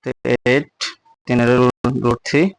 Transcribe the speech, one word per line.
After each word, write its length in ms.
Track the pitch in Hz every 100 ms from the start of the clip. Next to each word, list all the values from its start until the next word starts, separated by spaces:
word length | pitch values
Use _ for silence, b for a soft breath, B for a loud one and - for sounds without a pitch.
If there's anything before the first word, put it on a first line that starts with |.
তো 80 | - - - 123 -
এইট, 180 | 135 147 _ - - _ _ -
তিনের 240 | 123 120 127
root, 160 | 123 - 120 131 120
root 140 | 117 -
three 200 | 143 185